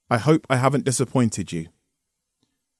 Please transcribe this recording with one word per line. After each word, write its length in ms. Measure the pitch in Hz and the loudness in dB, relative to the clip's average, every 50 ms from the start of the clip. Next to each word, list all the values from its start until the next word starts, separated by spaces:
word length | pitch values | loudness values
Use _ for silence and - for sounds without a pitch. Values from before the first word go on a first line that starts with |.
| _ _ | _ _
I 80 | 117 120 | -2 0
hope 300 | 110 143 160 156 - - | 2 2 2 2 0 -2
I 60 | 131 | -2
haven't 300 | 127 123 135 139 135 117 | 0 2 2 2 0 0
disappointed 680 | 135 123 - 131 - - 135 123 113 - - 95 - | -2 -2 -2 -2 -2 0 0 0 0 0 -4 -6 -6
you. 160 | - 85 80 80 - _ _ _ _ _ _ _ _ _ _ _ _ _ _ _ _ _ _ _ _ _ | -8 -8 -8 -10 -14 _ _ _ _ _ _ _ _ _ _ _ _ _ _ _ _ _ _ _ _ _